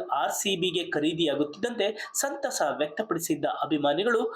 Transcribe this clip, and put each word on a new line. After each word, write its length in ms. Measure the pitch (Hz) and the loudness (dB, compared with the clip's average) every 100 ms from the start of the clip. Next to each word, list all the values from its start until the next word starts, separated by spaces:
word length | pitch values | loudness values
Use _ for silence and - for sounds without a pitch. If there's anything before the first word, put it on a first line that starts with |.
| - | 0
ಆರ್ 200 | 139 165 | 0 0
ಸಿ 240 | - 208 190 | 0 0 2
ಬಿಗೆ 360 | 180 170 170 | 2 0 -2
ಖರೀದಿಯಾಗುತ್ತಿದ್ದಂತೆ 1200 | 151 151 165 160 135 151 - 240 220 202 214 - | 0 0 2 2 2 0 0 -4 0 0 0 -6
ಸಂತಸ 480 | - 277 330 254 - 151 127 | -2 -2 -2 -4 0 0 2
ವ್ಯಕ್ತಪಡಿಸಿದ್ದ 680 | 151 - 151 165 - 147 147 - | -2 -2 -2 -2 0 0 0 -2
ಅಭಿಮಾನಿಗಳು 600 | 147 151 143 147 220 233 440 | 0 2 2 2 2 2 0